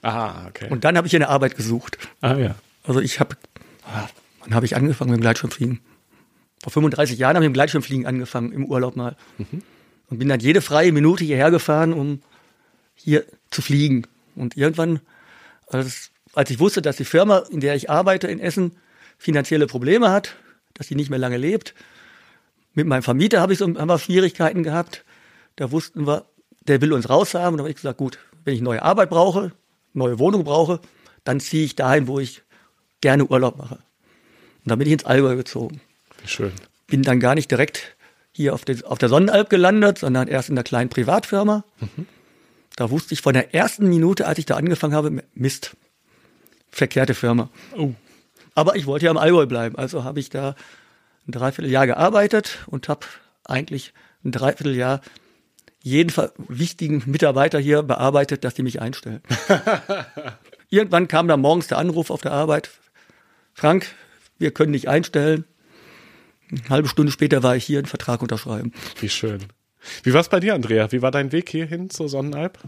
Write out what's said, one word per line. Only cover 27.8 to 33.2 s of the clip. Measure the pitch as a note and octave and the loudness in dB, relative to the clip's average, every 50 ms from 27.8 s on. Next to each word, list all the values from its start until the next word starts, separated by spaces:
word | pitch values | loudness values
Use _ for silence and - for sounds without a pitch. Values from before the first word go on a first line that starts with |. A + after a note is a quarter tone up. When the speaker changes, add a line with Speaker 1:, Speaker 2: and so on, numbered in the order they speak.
| - C#3+ B2 _ | -8 -8 -6 _
Speaker 2:
gut, | C3+ C3 - - - _ _ _ _ | -6 -6 -6 -10 -20 _ _ _ _
wenn | - C#3 | -4 -2
ich | A#2 | -2
neue | A#2+ B2 A#2 A2 - | -2 -2 -2 0 2
Arbeit | D#3 F3+ G#3 G3+ D#3+ | 2 4 4 2 2
brauche, | F3 E3 F3 G3 E3 F#3+ G#3 F3+ - _ _ _ _ _ _ _ _ | 4 4 4 4 4 0 -2 -4 -8 _ _ _ _ _ _ _ _
neue | C#3+ C3 B2 A#2+ A2+ | -2 -2 -2 0 2
Wohnung | C3 F3 G#3 G#3 E3 | 2 2 2 2 0
brauche, | C#3+ D3 D#3 E3 D3+ F3+ E3 _ - _ _ _ _ _ _ _ | 0 2 2 2 2 0 -4 _ -14 _ _ _ _ _ _ _
dann | - B2+ C#3 | -4 -4 -4
ziehe | C3 - - D#3 D#3 | -4 -2 -2 0 0
ich | C#3 - | -2 -2
dahin, | - C#3+ B2+ C3+ D3+ C#3 | -2 0 2 2 2 2
wo | A#2+ C3+ C#3 | 0 -4 -4
ich | C3+ A#2+ - - _ _ _ _ _ _ _ _ _ _ _ _ | -6 -6 -10 -16 _ _ _ _ _ _ _ _ _ _ _ _
gerne | - C#3+ C3 C#3+ | 2 4 4 4